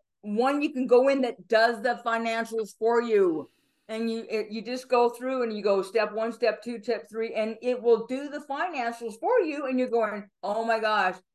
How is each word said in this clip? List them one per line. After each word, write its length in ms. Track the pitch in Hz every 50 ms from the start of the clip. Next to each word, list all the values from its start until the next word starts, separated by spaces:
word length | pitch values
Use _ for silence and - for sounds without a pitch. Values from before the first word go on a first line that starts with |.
| - _ _ _
one 380 | - 208 208 220 247 269 285 294
you 120 | 294 311
can 140 | - 254 262
go 220 | 202 247 240 262 277
in 140 | 277 285
that 240 | 254 233 233 - 180
does 360 | - 226 220 226 240 233 208
the 180 | 202 247 226 202 -
financials 720 | 240 226 226 226 226 226 226 226 220 220 226 214 202 - _
for 220 | 220 226 233 233
you. 480 | 240 233 220 202 190 175 160 151 131 - _ _ _ _ _ _ _ -
And 220 | 220 220 233 226
you, 160 | 226 226 - -
it, 200 | 208 214 - -
you 120 | 214 226
just 260 | 185 226 247 254 254 -
go 200 | 254 240 240 233
through 340 | 240 240 254 262 262 254 240
and 120 | 226 214
you 60 | 208
go 180 | 185 208 196 196
step 300 | 185 190 - 226 208 -
one, 200 | 202 220 220 233
step 300 | 226 - 240 220 214 -
two, 200 | - 240 240 220
step 260 | 202 247 226 202 - -
three, 260 | 214 226 226 226 -
and 220 | 220 214 220 226 220
it 180 | 233 247 247 208
will 260 | 214 240 233 214 220
do 220 | 226 254 269 285 285
the 120 | 285 294 294 -
financials 680 | 269 294 339 370 320 269 233 233 233 240 233 226 202 -
for 200 | - 392 494 494
you. 260 | 359 311 285 294 285
And 120 | 262 262 254
you're 100 | 254 208
going, 400 | 226 233 220 208 208 208 196 - _ _
"Oh 220 | - 196 208 226 226
my 160 | 233 226 220
gosh, 340 | 214 214 214 208 190 185 180 - - _